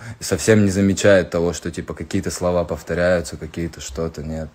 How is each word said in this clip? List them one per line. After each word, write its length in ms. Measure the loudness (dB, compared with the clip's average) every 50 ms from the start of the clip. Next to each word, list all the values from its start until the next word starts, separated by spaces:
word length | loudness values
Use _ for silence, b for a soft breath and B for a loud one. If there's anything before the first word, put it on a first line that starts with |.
| B -16 B -12
совсем 440 | -4 -2 -2 2 4 4 6 6 6
не 60 | 4
замечает 600 | 4 4 2 2 2 4 6 6 6 6 4 2
того, 220 | 0 0 0 0
что, 180 | -2 -4 -6 -8
типа, 240 | -8 -8 -10 -10 -10
какие-то 360 | -10 -8 -4 -4 -4 -2 -4
слова 340 | -4 -2 -2 0 0 0 0
повторяются, 720 | -2 -4 -8 -6 -4 -2 0 2 2 2 0 -2 -4 -10
какие-то 440 | -12 -12 -10 -6 -6 -6 -6 -6 -10
что-то 420 | -14 -10 -6 -6 -6 -6 -6 -8
нет, 260 | -8 -8 -8 -8 -8 -10